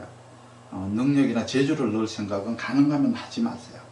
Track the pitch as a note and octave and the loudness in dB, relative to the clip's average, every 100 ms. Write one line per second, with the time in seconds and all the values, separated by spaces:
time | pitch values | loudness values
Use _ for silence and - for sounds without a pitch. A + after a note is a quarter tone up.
0 | - - - - - - - F#2+ F#2+ A2 | -12 -18 -20 -20 -20 -20 -12 -8 -4 0
1 | C#3 C#3 A#2+ A2+ - C3 C#3 D#3 A#2 A2 | 2 4 4 2 0 2 2 2 0 0
2 | A2 - G2+ G2+ A#2 A2+ A2 C3+ D3 D3 | -2 -4 -4 -4 -4 -6 0 4 4 4
3 | C3 - - - A2+ A#2+ - - - | 2 0 -4 -2 -2 -2 -12 -18 -20